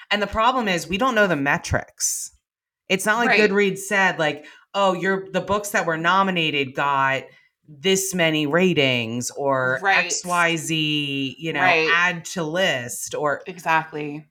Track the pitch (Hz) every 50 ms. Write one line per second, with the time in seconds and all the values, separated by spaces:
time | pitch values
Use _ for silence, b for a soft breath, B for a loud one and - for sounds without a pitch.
0 | B B 202 214 208 196 - 220 220 247 262 262 226 190 180 165 143 143 190 202
1 | 254 269 233 214 208 185 165 143 139 143 156 175 - - 147 - - - _ -
2 | - - - - - - - _ _ _ _ _ _ _ _ _ _ - 190 190
3 | - 214 214 233 240 240 208 214 214 196 196 202 202 190 190 - - - 208 196
4 | 190 180 165 156 156 151 147 - B B B B B B - 196 196 190 175 165
5 | 165 190 190 185 - - - 180 180 180 202 208 202 - - 202 175 170 160 160
6 | 165 170 185 196 196 190 185 170 160 156 147 143 139 127 135 156 143 143 139 135
7 | 135 135 135 127 - b b b b b b _ _ - 151 139 - 190 190 190
8 | - - 180 180 165 160 156 151 151 139 156 175 185 185 165 147 139 131 123 120
9 | 113 110 117 123 120 - - - 143 139 135 131 127 127 131 127 190 196 190 175
10 | 180 175 156 - - 175 175 175 170 165 170 156 139 147 160 156 151 151 151 147
11 | 147 143 139 139 135 131 - - 160 160 143 143 - 185 170 160 160 156 165 170
12 | 175 180 170 170 - - - 190 160 151 160 185 190 170 143 123 120 123 - -
13 | - - - 131 151 147 135 - - 190 170 175 - 165 160 156 156 - 165 147
14 | 151 147 143 151 - _